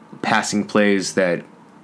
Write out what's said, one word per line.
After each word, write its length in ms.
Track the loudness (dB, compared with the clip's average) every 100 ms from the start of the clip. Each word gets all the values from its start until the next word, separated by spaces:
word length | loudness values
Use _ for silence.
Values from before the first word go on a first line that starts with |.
| -20 -10
passing 420 | -2 -2 0 -2
plays 500 | 0 2 2 2 0
that, 300 | 0 0 -2 -6 -20 -20 -20